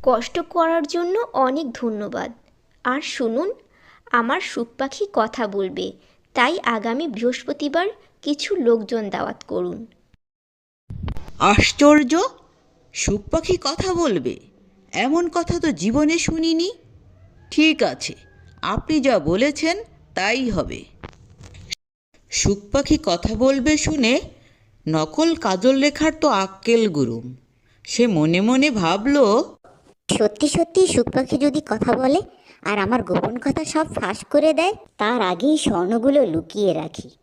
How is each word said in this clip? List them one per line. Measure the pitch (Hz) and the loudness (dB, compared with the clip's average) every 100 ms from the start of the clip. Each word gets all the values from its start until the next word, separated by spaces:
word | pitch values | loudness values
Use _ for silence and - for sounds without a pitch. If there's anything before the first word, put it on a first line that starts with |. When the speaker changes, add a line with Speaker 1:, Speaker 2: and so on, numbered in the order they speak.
Speaker 1:
কষ্ট | - 233 240 339 330 | 2 0 0 -6 -4
করার | 349 330 330 294 | 0 2 0 -2
জন্য | 349 349 392 480 | -4 -2 -2 -2
অনেক | - 262 269 294 | 0 0 0 -6
ধন্যবাদ। | 233 240 214 208 - - 233 _ _ _ _ | -6 -6 -6 -8 -8 -8 -12 _ _ _ _
আর | - 262 | -4 -4
শুনুন, | - - 233 226 370 508 _ _ _ - - | -6 -4 -2 -2 -4 -6 _ _ _ -20 -2
আমার | 240 233 320 | -2 0 -2
সুখ | - - 233 _ | -4 -8 -8 _
পাখি | 269 - 403 | -8 -4 -4
কথা | - 220 226 214 | 0 -2 -2 -4
বলবে, | 196 190 190 185 - _ _ _ | -2 -4 -4 -8 -10 _ _ _
তাই | - 247 359 | 0 0 0
আগামী | - 233 214 240 330 | -2 -2 -2 -4 -4
বৃহস্পতিবার | 214 233 247 - 285 294 320 381 440 _ _ | -2 -2 -2 -6 -6 -2 -2 -2 -6 _ _
কিছু | - 294 - 381 | -6 -4 -2 0
লোকজন | 240 226 208 226 208 | 2 2 0 -6 -4
দাওয়াত | 190 - - - | -6 -6 -8 -8
করুন। | 190 180 175 226 _ _ _ _ _ _ _ _ _ _ - - - - - | -6 -6 -8 -14 _ _ _ _ _ _ _ _ _ _ -10 -8 -8 -8 -2
Speaker 2:
আশ্চর্য, | 185 208 - - 285 302 262 320 480 - _ _ _ _ _ | 2 4 2 6 8 8 6 0 0 -6 _ _ _ _ _
সুখ | - - 104 | -6 -4 -4
পাখি | - 320 320 359 | -2 -4 0 -2
কথা | 269 302 381 | -2 -4 -2
বলবে? | 339 330 185 123 87 - _ _ _ _ | 0 0 0 -2 -8 -14 _ _ _ _
এমন | - 240 320 349 | -4 0 0 0
কথা | 349 339 339 | -2 -2 -2
তো | - | -2
জীবনে | 180 185 240 302 330 | 0 0 2 2 2
শুনিনি। | - 320 330 330 349 480 - - - - - - - | -2 -2 0 0 -2 -6 -18 -20 -20 -20 -20 -20 -6
ঠিক | - 311 302 | 2 4 4
আছে, | 190 131 - - - - - - | -2 -2 -10 -12 -20 -20 -20 -10
আপনি | - 208 - 311 | -6 -6 0 0
যা | 269 220 | 4 2
বলেছেন | 147 180 277 294 320 370 453 - _ | 2 2 2 2 -2 -2 -8 -20 _
তাই | - 190 240 254 | -4 -2 0 -2
হবে। | 180 - - - - - - - - - - - - _ _ _ _ _ | -2 -4 -8 -14 -18 -20 -20 -20 -20 -20 -20 -16 -16 _ _ _ _ _
সুখ | - - 202 - | -4 -2 -2 -2
পাখি | 269 285 302 | -2 2 0
কথা | - 175 - | 2 -2 -2
বলবে | 220 262 277 254 302 | 2 2 2 2 0
শুনে | - 311 226 269 - - _ _ _ _ - | 0 0 2 0 -2 -20 _ _ _ _ -4
নকল | 156 156 214 330 | -2 -2 0 0
কাজল | 330 226 185 247 269 | 0 -2 2 2 4
রেখার | 285 285 311 311 | 2 2 -2 2
তো | 302 | 0
আক্কেল | 214 190 - - 233 220 | 2 -2 -4 0 2 2
গুরুম। | 151 123 117 127 127 _ _ _ _ | 0 -2 -2 -10 -18 _ _ _ _
সে | - - 240 | -12 0 2
মনে | 175 151 175 | 4 2 2
মনে | 208 262 294 | 2 4 2
ভাবল, | 220 165 190 226 285 233 220 349 - - _ _ _ _ 202 | 2 0 0 2 4 6 4 0 -8 -20 _ _ _ _ 2
Speaker 3:
সত্যি | 214 208 294 | 2 2 -2
সত্যি | - 330 - 370 | 0 0 4 4
সুখ | - 233 | 4 0
পাখি | - 262 285 | 0 -2 0
যদি | 285 285 | 0 0
কথা | - 220 214 | -4 -2 0
বলে | 240 262 311 - _ _ - | 2 2 2 0 _ _ -10
আর | - 208 | -4 -2
আমার | 196 240 | 0 -2
গোপন | 190 180 208 240 | 0 -2 -2 -4
কথা | 285 277 | -4 -4
সব | 311 311 311 | -2 -2 -2
ফাঁস | - 190 208 - | -4 -6 -6 0
করে | 285 311 | 2 2
দেয়, | 302 349 440 - _ | 2 0 -2 -12 _
তার | 208 247 | -2 0
আগেই | 190 175 254 311 | 0 0 2 2
স্বর্ণগুলো | - 190 180 226 240 285 226 | 0 0 0 2 4 4 2
লুকিয়ে | 160 160 208 202 | 0 -4 -2 0
রাখি | 160 160 - 127 _ | 0 -6 -12 -16 _